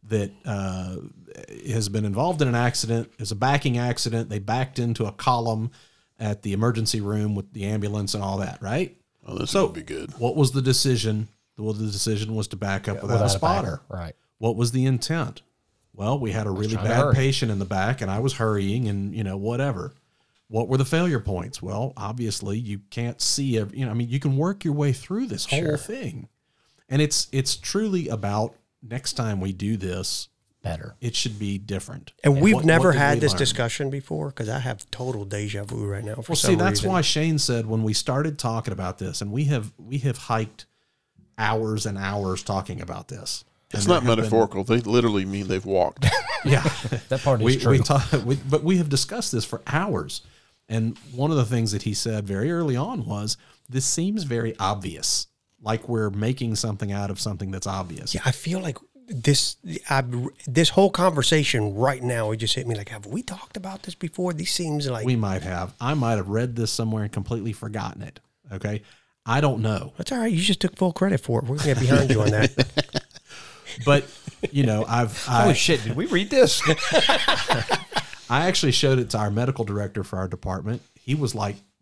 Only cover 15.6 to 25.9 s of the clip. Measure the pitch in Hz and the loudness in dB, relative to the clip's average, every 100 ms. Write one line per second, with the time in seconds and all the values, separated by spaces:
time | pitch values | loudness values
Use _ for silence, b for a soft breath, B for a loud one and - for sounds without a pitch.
15.6 | _ _ _ - 101 139 117 98 107 95 | _ _ _ -4 -2 0 0 -2 -2 -2
16.6 | 107 110 104 117 143 127 131 135 117 101 | -2 0 2 2 4 4 4 2 0 -2
17.6 | 92 98 101 131 98 98 131 131 110 104 | -2 0 0 -2 -2 -2 -2 0 0 0
18.6 | 98 113 117 101 98 92 101 95 101 120 | 0 0 -2 -2 -4 -4 -4 -4 -4 -2
19.6 | 139 101 110 - _ _ _ _ _ 110 | -2 -2 -8 -12 _ _ _ _ _ -2
20.6 | 117 131 135 160 175 135 101 92 87 - | 0 2 2 2 2 0 0 -4 -4 -8
21.6 | 92 104 127 - 104 120 117 101 101 104 | -6 -4 -6 -6 -8 -4 -4 -4 -4 -4
22.6 | 117 101 - - 120 120 - - 139 113 | -4 -8 -8 -6 -6 -2 -2 0 2 0
23.6 | 101 98 131 113 120 131 143 135 165 196 | 0 -4 -2 -2 0 0 0 2 0 0
24.6 | 165 147 143 123 - 196 254 95 - 139 | -2 0 2 0 -2 -4 -4 -4 -2 0
25.6 | 151 147 - | 0 -2 -4